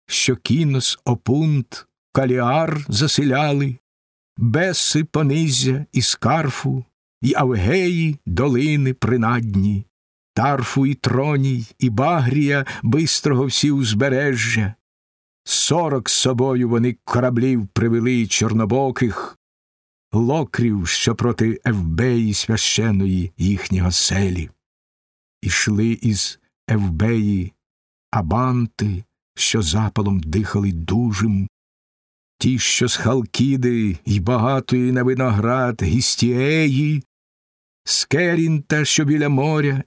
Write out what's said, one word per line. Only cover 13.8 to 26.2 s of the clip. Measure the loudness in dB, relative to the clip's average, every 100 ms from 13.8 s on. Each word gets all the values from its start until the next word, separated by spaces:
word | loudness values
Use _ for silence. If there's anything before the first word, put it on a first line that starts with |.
| 0 0 0 2 0 0 0 0 -2 -6 _ _ _ _ _ _
Сорок | -4 0 2 0 0 -2 0
з |
собою | 0 2 2 0 0 0
вони | 2 0 -2
кораблів | -2 0 2 2 2 0 -2
привели | -2 0 0 0 0 0
чорнобоких, | 0 0 0 0 0 0 0 -2 -2 -10 -16 _ _ _ _ _ _ _
локрів, | -2 0 0 -2 -2 0 0 -2
що | -2 -2
проти | 0 0 0 -2 -2
Евбеї | -2 -2 0 0 0 0 0
священої | -2 -2 -2 -2 0 0 0 0 0 -2 -2
їхнього | 0 0 -2 0 0
селі. | 0 0 0 -2 -2 -8 -14 _ _ _ _ _ _ _ _
Ішли | -4 -2 0 0 0 0
із | 0 -2